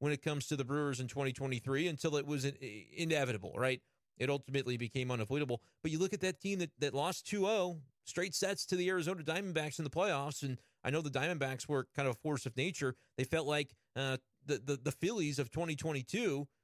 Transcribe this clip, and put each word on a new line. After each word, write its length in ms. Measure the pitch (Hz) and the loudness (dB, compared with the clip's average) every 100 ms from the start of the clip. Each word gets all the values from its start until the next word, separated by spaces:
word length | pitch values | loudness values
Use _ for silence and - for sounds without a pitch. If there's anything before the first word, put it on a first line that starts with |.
when 120 | 143 | 0
it 100 | 143 | 0
comes 260 | - 147 - | 0 -2 0
to 80 | 147 | -2
the 80 | |
Brewers 340 | 123 143 147 127 | 0 0 0 0
in 80 | 127 | -2
twenty 260 | 127 135 | 0 -2
twenty-three 540 | 131 135 127 131 135 175 | 0 -2 -2 0 2 2
until 300 | 151 160 147 | 0 0 2
it 100 | 143 | 0
was 180 | 147 | 0
in-, 140 | 135 139 127 104 76 - | 0 -2 -8 -10 -10 -4
inevitable, 580 | 165 156 131 110 87 - | 2 2 2 0 -4 0
right? 240 | 131 131 - _ _ - | 0 0 -4 _ _ -4
It 100 | 127 | 0
ultimately 480 | 143 135 139 123 120 | 0 0 -2 0 -2
became 340 | 117 131 123 | -2 -2 0
unavoidable. 520 | 123 107 139 143 - - _ | 0 0 0 0 -2 -6 _
But 100 | - | -2
you 60 | 156 | 0
look 140 | 185 | 0
at 80 | 202 | 2
that 200 | 185 180 | -2 -2
team 180 | 196 196 | -2 0
that, 120 | 170 - | -2 -2
that 140 | 143 | 0
lost 320 | 135 160 - - | 2 0 0 -2
two 200 | 208 196 | 0 4
oh 320 | 220 180 165 135 _ | 4 2 -2 -12 _
straight 300 | - - 190 | -8 -4 -2
sets 320 | - 196 202 - | 0 0 0 0
to 100 | 185 | 2
the 120 | 180 | 4
Arizona 340 | 185 156 185 | 2 0 -2
Diamondbacks 560 | 151 165 196 160 151 - | -2 -2 0 -2 -2 -2
in 60 | |
the 60 | 151 | -2
playoffs, 520 | 156 202 147 143 139 | 0 2 2 -2 -4
and 160 | 139 127 _ _ | -4 -4 _ _
I 60 | - | -2
know 100 | 147 | 0
the 100 | 151 | 0
Diamondbacks 580 | 135 156 170 135 131 - | 0 0 0 -2 -2 0
were 180 | 147 123 | 0 0
kind 140 | - 139 | 0 0
of 80 | 117 | 0
a 20 | |
force 260 | 156 139 | 0 -2
of 120 | 131 120 | -2 -2
nature. 400 | 160 170 135 123 _ - | -2 0 -2 -2 _ -4
They 60 | |
felt 240 | 131 160 147 | 0 0 2
like, 300 | 147 147 - _ | 0 0 -8 _
uh, 220 | 131 135 131 - _ | -4 -2 -2 -6 _
the, 140 | 139 135 | -2 -2
the, 180 | 127 139 | 0 -2
the 100 | 131 | -2
Phillies 460 | - 175 226 151 139 | -2 0 2 0 0
of 140 | 123 | -2
twenty 240 | 156 170 151 | -2 -2 -2
twenty-two, 720 | 165 147 123 208 226 139 143 _ | -2 -2 -2 0 2 0 -2 _